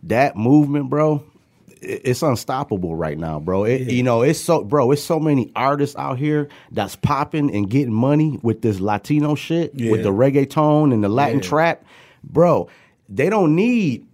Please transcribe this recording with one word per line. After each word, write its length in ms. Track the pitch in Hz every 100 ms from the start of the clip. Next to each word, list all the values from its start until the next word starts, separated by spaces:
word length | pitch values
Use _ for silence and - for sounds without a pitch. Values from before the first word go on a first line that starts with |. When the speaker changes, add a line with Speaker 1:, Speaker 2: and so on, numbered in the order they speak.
Speaker 1:
That 320 | 85 110 139 -
movement, 540 | 113 147 147 143 135
bro, 340 | 147 156 151 - _ _ _ _ -
i-, 200 | - 104
it's 180 | - 127
unstoppable 720 | 160 117 - 131 139 101 90 82
right 220 | 80 76
now, 220 | 82 78
bro. 240 | 78 92
It, 200 | 107 127
Speaker 2:
Yeah. 80 | 127
Speaker 1:
you 100 | 123
know, 180 | 127 117
it's 180 | 131 160
so, 240 | - 160 104
bro, 260 | 147 123
it's 100 | 143
so 160 | - 160
many 320 | 156 143 113 -
artists 400 | 131 143 143 -
out 220 | 139 127
here 300 | 151 151 147 - -
that's 240 | - 95 -
popping 580 | - 139 147 160 147 101
and 140 | 101
getting 240 | 127 131
money 440 | 110 131 147 156 131
with 200 | 117 110
this 180 | 113 98
Latino 540 | 98 104 - 147 147 147
shit, 360 | - 165 165 135
Speaker 2:
Yeah. 160 | 113
Speaker 1:
with 120 | 110
the 80 | 107
reggaeton 840 | 98 135 139 135 - 151 151 151
and 80 | 117
the 60 | 101
Latin 300 | 113 143 143
Speaker 2:
Yeah. 60 |
Speaker 1:
trap. 420 | - 151 165 - _ - - _
Bro, 460 | - 139 170 131 87 - _ _ _
they 220 | 98 151
don't 260 | 214 170 156
need 500 | 233 240 180 113 -